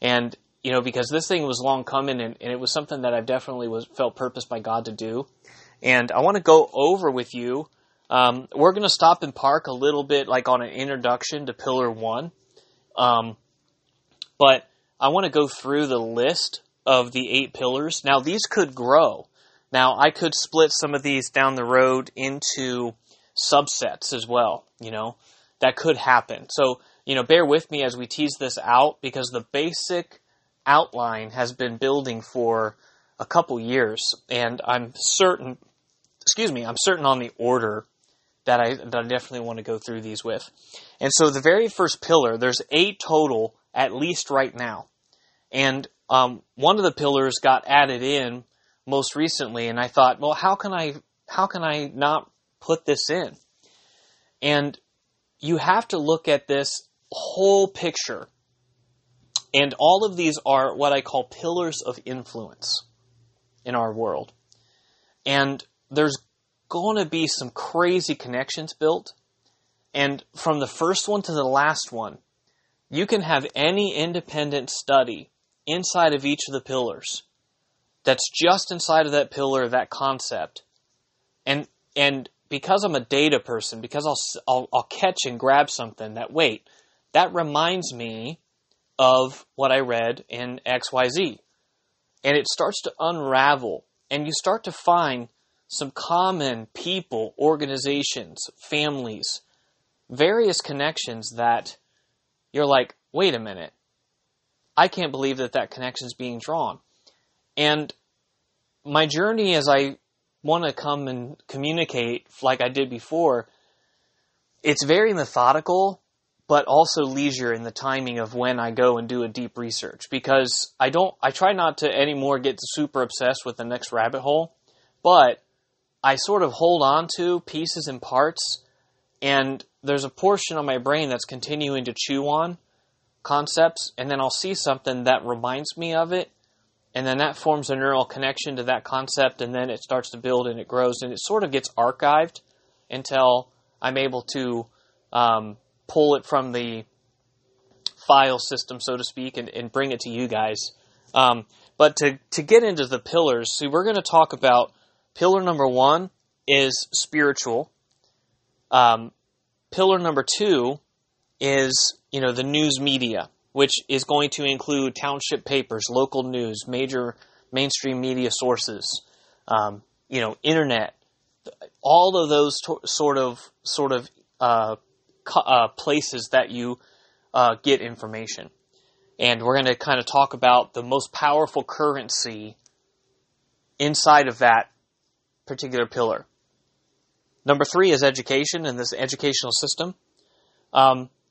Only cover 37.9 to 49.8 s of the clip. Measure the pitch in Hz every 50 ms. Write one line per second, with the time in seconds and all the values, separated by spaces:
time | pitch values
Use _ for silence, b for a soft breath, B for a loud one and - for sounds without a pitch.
37.9 | _ _ _ _ _ _ _ _ _ _ - 131 123 120 117 117 131 - - 120
38.9 | 123 117 117 117 123 123 - - 127 123 117 117 117 113 107 113 113 110 - 120
39.9 | 117 113 110 110 107 104 - 117 110 110 - - _ B B B B B B B
40.9 | B B 127 139 - - 160 151 139 139 135 160 180 214 233 220 - - 180 180
41.9 | - - - - 165 160 131 117 113 117 123 127 123 - - - 143 160 185 208
42.9 | 196 - - - 160 156 156 139 123 110 110 113 _ _ _ _ - 123 135 123
43.9 | 95 127 147 170 165 - - - 143 135 135 123 - 120 123 117 107 82 - _
44.9 | _ _ _ _ _ _ _ _ _ _ _ - - 135 135 135 131 135 135 -
45.9 | _ _ _ - 120 131 127 123 123 - _ _ _ 123 135 165 202 214 190 170
46.9 | - - 147 143 139 135 135 131 123 - - 135 131 123 - - 139 143 143 135
47.9 | 127 120 123 135 143 139 127 120 120 123 120 _ _ _ _ _ _ _ - 131
48.9 | 139 139 135 - - 147 156 165 - - 139 110 113 117 117 117 113 117